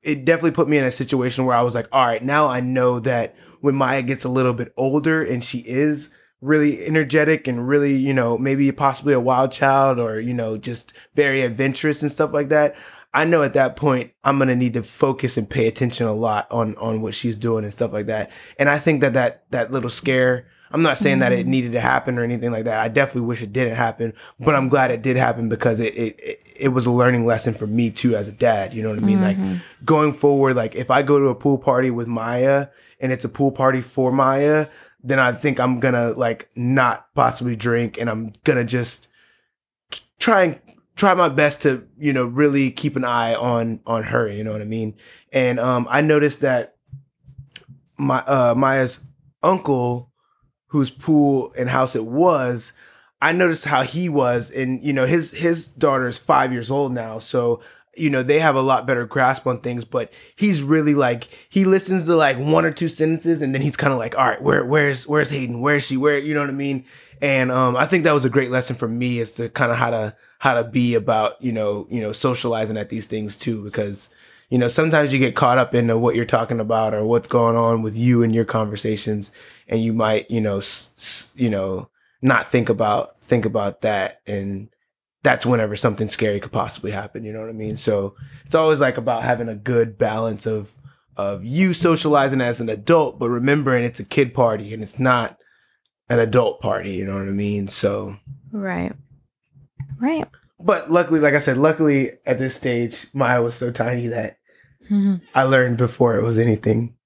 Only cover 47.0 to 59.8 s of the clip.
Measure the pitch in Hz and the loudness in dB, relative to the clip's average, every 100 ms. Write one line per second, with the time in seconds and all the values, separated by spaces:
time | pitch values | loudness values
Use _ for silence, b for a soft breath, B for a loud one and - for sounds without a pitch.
47 | _ _ - - - - _ - _ - | _ _ -20 -20 -20 -20 _ -20 _ -6
48 | 139 127 127 135 123 120 135 135 127 - | -2 -2 0 2 2 2 2 2 0 -4
49 | - _ _ _ 160 185 147 131 123 123 | -12 _ _ _ 0 0 0 0 0 -4
50 | 123 _ _ _ _ _ _ 151 131 - | -8 _ _ _ _ _ _ -2 -2 -4
51 | - 151 143 139 120 123 123 131 131 120 | 2 4 4 2 -2 -6 -2 0 0 -2
52 | 113 131 180 151 123 123 - b b b | -4 2 4 4 0 -4 -8 b b b
53 | b _ 147 175 180 160 147 139 131 151 | b _ 0 2 2 0 0 0 0 -2
54 | 180 143 123 123 107 - 127 131 147 139 | -2 2 2 0 -4 -4 -4 -4 -2 0
55 | 127 170 156 - 170 165 - - 147 135 | 2 0 -2 -2 -2 -2 -6 0 0 2
56 | 127 117 - 143 131 123 117 139 139 123 | -2 -6 2 2 2 -2 -4 -2 -2 -4
57 | 113 110 - 127 120 117 B B B - | -8 -10 -4 -2 0 -2 B B B -4
58 | 156 135 127 147 160 135 131 123 123 123 | -2 0 2 2 4 2 2 0 0 -2
59 | 117 143 131 131 131 123 127 120 | -2 0 0 0 -4 -4 -6 -8